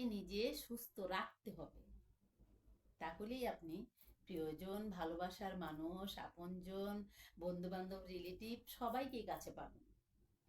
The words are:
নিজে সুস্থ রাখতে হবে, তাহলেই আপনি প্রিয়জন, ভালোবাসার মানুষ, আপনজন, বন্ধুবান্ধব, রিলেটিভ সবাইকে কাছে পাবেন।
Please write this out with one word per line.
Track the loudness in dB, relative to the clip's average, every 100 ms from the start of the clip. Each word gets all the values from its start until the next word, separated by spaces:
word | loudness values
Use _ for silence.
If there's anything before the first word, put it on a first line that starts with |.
| 4
নিজে | 4 2 4 6 4 -2
সুস্থ | -6 -6 -4 2 2
রাখতে | 2 -4 -8 -6
হবে, | -8 -8 -16 -16 -18 -20 _ _ -20 -20 -20 -20 -20 -6
তাহলেই | -6 -2 -2 2 2
আপনি | 2 -2 -4 -4 _ -20 -20 -4
প্রিয়জন, | 0 2 0 0 0 0 0
ভালোবাসার | 0 2 0 0 0 0 0
মানুষ, | 0 0 0 -2 -2 -6
আপনজন, | -4 -4 -4 -2 0 2 0 -2 -10 -16 0
বন্ধুবান্ধব, | 2 2 2 0 0 -2 -4
রিলেটিভ | -4 -4 -4 -2 -4 -6 0
সবাইকে | 4 4 2 0 0
কাছে | -2 -2 -6
পাবেন। | -8 -10 -20 -20 _ _ -20 _